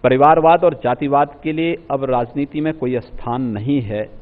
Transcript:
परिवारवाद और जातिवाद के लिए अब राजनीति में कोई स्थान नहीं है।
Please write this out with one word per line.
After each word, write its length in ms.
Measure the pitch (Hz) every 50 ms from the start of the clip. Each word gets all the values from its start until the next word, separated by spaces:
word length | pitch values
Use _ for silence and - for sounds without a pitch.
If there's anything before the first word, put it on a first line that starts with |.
परिवारवाद 600 | - 123 127 131 143 151 160 165 160 160 170 175 175
और 100 | 175 151
जातिवाद 640 | 131 - 123 123 123 147 139 139 139 147 143 - -
के 100 | - 156
लिए 320 | 156 156 165 165 170 165 - -
अब 140 | 139 135 135
राजनीति 560 | 131 127 120 120 117 - 143 143 139 - 156
में 140 | 151 156 156
कोई 260 | 160 135 127 123 120
स्थान 420 | 113 - - - - 120 120 127
नहीं 380 | 131 120 107 104 107 127 143 143
है। 300 | 117 101 110 104 107 - - -